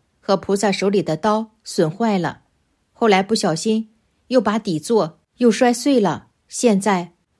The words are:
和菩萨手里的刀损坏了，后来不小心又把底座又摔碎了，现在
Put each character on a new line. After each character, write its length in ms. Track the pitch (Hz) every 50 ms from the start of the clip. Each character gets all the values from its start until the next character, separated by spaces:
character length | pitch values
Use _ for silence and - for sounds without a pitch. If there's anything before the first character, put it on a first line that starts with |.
| _ _ _ _
和 180 | _ - 196
菩 180 | 190 - - 196
萨 160 | 196 226 202
手 180 | 190 - 190 202
里 120 | 202 196
的 160 | 165 175 156
刀 340 | 156 - 214 214 220 226 - _ _ -
损 260 | - - - 170 156
坏 300 | 165 - 233 226 202 185
了， 240 | 165 143 - - _ _ _ _ _ _ _ _ _ _ _
后 140 | - 240
来 160 | 220 190 185 196
不 100 | 196 226
小 220 | 220 - 180 156
心 340 | 160 - 220 220 220 220 - _ _ _ _ _ _ _
又 120 | - 247 254
把 200 | 196 214 208 226
底 200 | - 196 165 151
座 400 | - - 233 214 160 160 - _ _ _ _
又 120 | - 247 233
摔 240 | 208 - 254 240 240
碎 260 | 240 - 285 277 240
了， 280 | 202 170 139 - - _ _ _ _
现 320 | - - - - 233 202 190
在 340 | 196 220 196 175 175 170 _ _ _ _ _